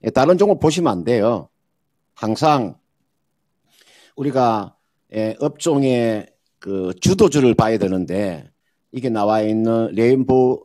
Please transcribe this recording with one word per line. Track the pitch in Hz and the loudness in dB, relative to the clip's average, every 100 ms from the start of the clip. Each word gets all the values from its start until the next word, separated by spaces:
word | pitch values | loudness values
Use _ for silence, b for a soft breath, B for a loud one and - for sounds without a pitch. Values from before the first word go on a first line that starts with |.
| 220 | -2
예, | |
다른 | 131 139 - | 0 2 4
종목 | 208 170 | 2 2
보시면 | 156 160 160 | 0 0 -2
안 | 95 | -2
돼요. | 85 120 104 113 - _ _ _ _ _ _ | -2 0 0 -2 -8 _ _ _ _ _ _
항상 | _ 110 110 156 143 104 73 _ _ _ _ _ _ _ _ _ b b b b - | _ -6 0 2 0 -2 -10 _ _ _ _ _ _ _ _ _ b b b b -8
우리가, | 135 131 123 110 98 _ _ _ _ | -4 0 0 0 -6 _ _ _ _
예, | 110 110 110 | -6 -6 -4
업종의 | 147 143 165 143 135 123 117 107 - _ _ _ | -6 -4 -2 0 2 0 0 -4 -8 _ _ _
그 | - 98 92 90 | -10 -6 -6 -2
주도주를 | - 190 208 147 127 | -2 2 2 4 4
봐야 | 110 110 113 | 4 2 0
되는데, | 98 92 85 92 104 80 - _ _ _ _ | -2 -2 -4 -4 -4 -8 -14 _ _ _ _
이게 | 131 123 | -8 -4
나와 | 110 104 110 | 0 0 2
있는 | 107 110 110 113 113 | 0 0 0 0 -2
레인보우 | 95 117 131 131 131 127 127 | 0 2 2 2 2 2 0